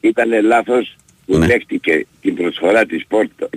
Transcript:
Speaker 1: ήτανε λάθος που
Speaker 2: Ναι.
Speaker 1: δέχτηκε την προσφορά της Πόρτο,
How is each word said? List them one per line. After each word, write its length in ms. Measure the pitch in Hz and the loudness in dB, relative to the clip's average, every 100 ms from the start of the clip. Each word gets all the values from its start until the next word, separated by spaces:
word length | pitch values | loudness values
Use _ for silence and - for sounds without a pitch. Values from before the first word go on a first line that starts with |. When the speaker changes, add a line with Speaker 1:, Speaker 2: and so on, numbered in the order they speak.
Speaker 1:
ήτανε 400 | - 113 117 113 | -2 0 0 0
λάθος 560 | 110 117 107 123 113 - _ _ - | 2 2 2 -2 -2 -10 _ _ -2
που 120 | 80 | 0
Speaker 2:
Ναι. 80 | 80 | 2
Speaker 1:
δέχτηκε 600 | 120 - - - 78 - _ | 0 -2 -6 -2 -2 -2 _
την 140 | 95 | -6
προσφορά 500 | 90 87 - 85 110 | -2 -4 -2 0 2
της 180 | 107 82 - | 0 -4 -2
Πόρτο, 400 | 110 90 - - | -2 -2 -4 -10